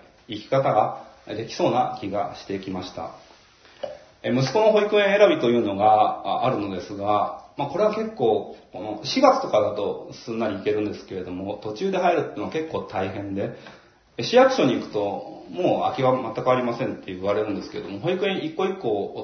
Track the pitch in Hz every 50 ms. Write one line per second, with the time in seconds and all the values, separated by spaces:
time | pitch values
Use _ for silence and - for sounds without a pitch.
0 | - - _ _ _ - 110 104 - - - 139 135 139 117 107 113 - - -
1 | - - - - - - 104 107 113 - - - 180 143 117 123 127 - - -
2 | - 98 98 104 90 - - - - - 98 95 92 95 92 92 90 - - 87
3 | 82 - - - - - - - _ _ _ _ _ - - - - - - -
4 | - - _ _ - 110 117 131 135 - - 214 220 220 214 208 202 - 214 208
5 | 202 196 202 208 214 190 160 139 127 120 120 120 110 101 98 98 104 107 107 107
6 | 107 101 - - - 98 92 - 117 127 123 107 104 101 95 87 85 - 104 98
7 | 101 104 104 104 98 - - - - - _ - 143 139 - 175 214 214 214 226
8 | 220 220 - - 127 110 107 101 - - - - - _ - - 107 107 104 -
9 | - 135 - 262 294 262 - - 196 - - 107 104 101 - 104 101 92 82 -
10 | - - - - - - 113 113 113 104 101 98 - 107 104 107 107 101 92 -
11 | - - - 92 90 90 90 90 95 98 104 - - 110 107 - 185 196 196 175
12 | 185 180 170 156 139 - - - 107 - - 156 160 - - 95 - - - 98
13 | 95 98 98 101 101 101 98 98 107 127 - - - - - - - _ _ _
14 | _ _ _ - 117 - 220 247 269 262 254 - 165 131 113 113 - - - 107
15 | 101 101 98 - - - - - - - - 175 180 143 104 - - 95 - -
16 | 131 127 127 - - - - - 120 127 127 123 120 120 117 - 127 110 - -
17 | - - 95 92 95 98 101 107 107 110 101 95 - - - - - 90 98 104
18 | - 170 190 190 208 196 185 - - 156 - - 190 202 196 - - 120 107 104
19 | 98 - - 117